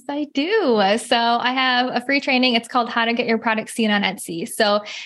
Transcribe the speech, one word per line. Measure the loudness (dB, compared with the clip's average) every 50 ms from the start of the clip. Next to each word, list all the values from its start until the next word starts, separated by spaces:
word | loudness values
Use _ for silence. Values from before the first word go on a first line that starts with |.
| -6
I | -6 -6 -6 -6 -4
do. | -2 -2 0 0 0 2 2 4 4 4 4 2 2 0
So | 0 0 0
I | 2 2 2 0 0 0 0 0
have | 0 0 2 2 2 0
a | 0 -2 -4 -2
free | 0 -2 0
training. | 0 0 2 2 2 2 2
It's | 0 -2
called | 0 0 0 0
How | 0 -2 -2 0
to | 0 0
Get | 0 0
Your | 0 0 0
Product | 0 0 -2 -2 -4
Seen | -6 -4 -2 0 2
on | 2 2 0
Etsy. | -2 -4 -6 -8 -8 -8 -8 -8
So | -6 -2 0 2 2 2 2 0 -4 -12 -14 -14